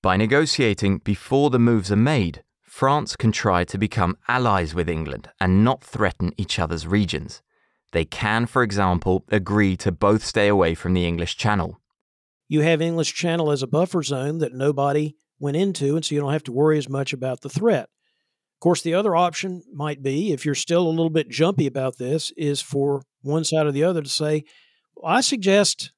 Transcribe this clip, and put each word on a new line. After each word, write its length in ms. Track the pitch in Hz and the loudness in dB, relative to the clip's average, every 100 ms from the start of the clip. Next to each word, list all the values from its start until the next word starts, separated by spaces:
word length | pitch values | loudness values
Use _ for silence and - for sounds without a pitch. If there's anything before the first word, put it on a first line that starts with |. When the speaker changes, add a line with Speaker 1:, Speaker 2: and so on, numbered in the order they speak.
Speaker 1:
By 160 | 104 92 | 2 0
negotiating 800 | 107 139 156 - 123 101 101 95 | 2 2 2 2 0 2 0 -2
before 520 | - 101 - 135 143 | -2 -4 0 2 4
the 80 | 123 | 4
moves 340 | 117 113 95 | 4 4 2
are 40 | 101 | 2
made, 460 | 123 151 90 - _ _ | 2 2 -2 -6 _ _
France 520 | _ - 135 147 135 | _ -2 0 0 -2
can 160 | - 214 | -2 0
try 320 | - 110 90 | 2 0 0
to 120 | 87 98 | 0 -2
become 400 | 107 - 90 - - | -2 0 -2 -2 -2
allies 480 | 123 120 98 82 | 0 2 0 0
with 140 | 82 82 | -4 -2
England 400 | 80 78 64 - _ | -4 -6 -8 -14 _
and 240 | 92 95 | 2 4
not 220 | 113 135 | 4 2
threaten 480 | - 107 104 - 90 - | -6 -2 -2 0 -6 -4
each 200 | 95 - | -6 -4
other's 280 | 82 82 80 | -2 -4 0
regions. 560 | 101 95 - - - _ _ _ _ _ | 0 0 -4 -10 -18 _ _ _ _ _
They 140 | 85 80 | -4 -4
can, 400 | - 107 110 117 | -4 -2 0 0
for 160 | 131 | 0
example, 640 | 117 101 95 87 95 92 - | 0 2 2 2 0 -2 0
agree 480 | 107 92 101 101 92 | -2 0 2 2 2
to 160 | 104 | -2
both 320 | 85 101 110 | 0 2 2
stay 240 | - - 101 | 0 0 2
away 260 | 101 85 | 4 2
from 200 | 82 90 | 0 0
the 120 | 90 87 | 0 0
English 300 | 85 85 - | -2 -4 -2
Channel. 420 | 113 104 82 - _ _ _ _ _ _ _ | 0 0 -2 -8 _ _ _ _ _ _ _
Speaker 2:
You 140 | 151 | 0
have 180 | 151 160 | 2 2
English 320 | 165 165 156 | 0 -2 -4
Channel 380 | - 175 165 156 | -2 -2 0 0
as 120 | 143 | 0
a 40 | 127 | 0
buffer 360 | 143 175 185 | 0 0 -2
zone 360 | 131 139 135 160 | -2 -4 -4 -4
that 160 | 143 | -4
nobody 600 | 127 139 139 143 143 151 147 _ _ | -2 -2 0 0 0 -2 -8 _ _
went 200 | 143 147 | -4 0
into, 360 | 196 175 139 | 0 0 0
and 100 | 156 | -2
so 100 | 156 | -2
you 80 | 147 | -2
don't 100 | 143 | -2
have 120 | 151 | -4
to 80 | 143 | -4
worry 260 | 120 151 151 | 2 2 2
as 100 | 131 | 0
much 240 | 139 139 | -6 -6
about 300 | 135 131 123 | -6 -6 -6
the 80 | 139 | -6
threat. 400 | - 220 175 - _ _ _ _ _ _ | -2 2 0 -2 _ _ _ _ _ _
Of 60 | _ | _
course, 200 | 170 170 | 0 0
the 140 | 165 | 0
other 200 | 170 208 | 0 2
option 480 | 170 175 160 190 180 - | 2 0 -2 -8 -10 -14
might 280 | 156 151 147 | -8 -8 -4
be, 300 | 135 139 208 | -2 -2 -2
if 140 | 143 151 | -2 -2
you're 80 | |
still 340 | 135 - 170 175 | -4 0 2 2
a 0 | |
little 220 | 165 165 | 2 0
bit 180 | 160 135 | 0 -2
jumpy 380 | 120 165 202 143 | 0 0 2 0
about 320 | 127 131 - | 0 -6 -6
this, 340 | 123 123 - | -4 -4 -4
is 280 | - 151 143 | -6 -4 -4
for 400 | - 139 139 143 - _ | -4 -2 0 -2 -6 _
one 240 | 135 151 | -4 -2
side 220 | 156 156 151 | 0 0 0
or 60 | |
the 120 | 139 | 2
other 160 | 165 175 | 0 0
to 80 | 139 | -4
say, 360 | - 151 151 151 _ _ _ _ - | -4 0 -2 -4 _ _ _ _ -12
"I 160 | 165 208 | -2 0
suggest 720 | 269 254 190 196 202 - - | 0 -2 2 4 4 -2 -10